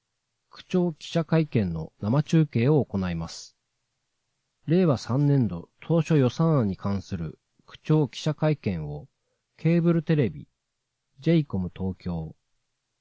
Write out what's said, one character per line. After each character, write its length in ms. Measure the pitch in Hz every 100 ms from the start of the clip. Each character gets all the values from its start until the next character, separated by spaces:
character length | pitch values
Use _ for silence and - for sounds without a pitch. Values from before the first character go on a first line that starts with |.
| _ _ _ _ _
区 160 | - -
長 280 | 180 175
記 160 | 160 -
者 160 | 170 156
会 200 | 160 156
見 280 | - 95
の 200 | 82 80 _
生 240 | 104 135
中 240 | 151 165 156
継 220 | 117 120
を 140 | 151
行 140 | 117 101 92
い 60 |
ま 140 | 85 82
す。 280 | - - _ _ _ _ _ _ _ _ _ _ _ -
令 180 | 170 180
和 120 | 120
三 280 | - 120 143
年 200 | 143 113
度 220 | 87 - _
当 200 | - 165
初 160 | 156 160
予 120 | 123
算 300 | - 165 151
案 80 | 107
に 100 | 92
関 240 | 101 101
す 160 | - 92
る 220 | 80 - _ _ _
区 140 | -
長 280 | - 156 147
記 120 | -
者 160 | - 147
会 200 | 156 151
見 320 | - 87 78
を、 200 | 73 - _ _ _ _ _
ケ 220 | 160 170
ー 20 |
ブ 100 | 165
ル 120 | 170
テ 120 | 156 156
レ 140 | 117
ビ、 180 | 76 - _ _ _ _ _ _ _
ジ 120 | 143
ェ 40 | 170
イ 100 | 143
コ 120 | 98
ム 140 | 90 -
東 200 | 95 90
京、 380 | - 85 80 - _ _ _ _ _ _